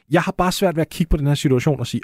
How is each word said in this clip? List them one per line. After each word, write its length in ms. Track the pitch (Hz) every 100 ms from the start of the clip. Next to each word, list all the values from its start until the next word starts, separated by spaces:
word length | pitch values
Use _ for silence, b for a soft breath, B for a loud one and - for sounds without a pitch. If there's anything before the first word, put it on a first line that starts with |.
| _
jeg 120 | 160
har 100 | 180
bare 200 | - 180
svært 240 | - 190 160
ved 60 |
at 80 | 156
kigge 200 | - 170
på 80 | 165
den 100 | 143
her 80 | 143
situation 440 | 147 127 139 139
og 80 | 120
sige, 140 | 123